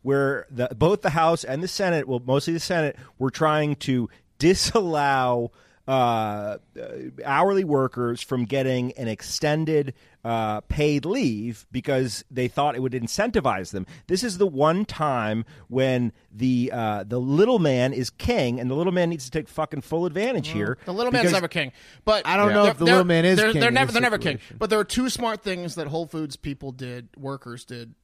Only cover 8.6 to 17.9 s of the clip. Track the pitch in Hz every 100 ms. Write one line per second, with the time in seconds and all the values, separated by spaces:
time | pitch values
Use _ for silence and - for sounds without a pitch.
8.6 | 131 127 123 131 117 107 - - 151 151
9.6 | 160 156 139 - _ _ 117 117 110 107
10.6 | _ 147 151 143 156 247 165 107 117 113
11.6 | _ 123 - 135 131 104 - 127 123 -
12.6 | 147 123 131 127 117 - 226 220 135 95
13.6 | 90 98 92 - - 185 240 180 196 135
14.6 | 151 175 214 - 151 127 107 110 113 -
15.6 | - 123 131 127 120 - _ 104 127 127
16.6 | 127 120 110 104 101 123 127 147 220 240
17.6 | 156 127 127